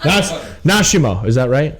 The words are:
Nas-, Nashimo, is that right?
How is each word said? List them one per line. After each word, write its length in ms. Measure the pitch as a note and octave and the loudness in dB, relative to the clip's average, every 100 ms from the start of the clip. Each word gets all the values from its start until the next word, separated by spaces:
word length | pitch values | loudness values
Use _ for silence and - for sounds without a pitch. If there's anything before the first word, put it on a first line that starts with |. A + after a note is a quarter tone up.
Nas-, 280 | D3 G3+ G3 - - - | 0 0 -2 -6 -12 -4
Nashimo, 600 | D#3+ G#3 G3 G3 B2+ F#2+ | 0 2 2 2 2 0
is 100 | A2 | 0
that 140 | A#2+ B2+ | 0 2
right? 300 | C3 D3+ | 0 0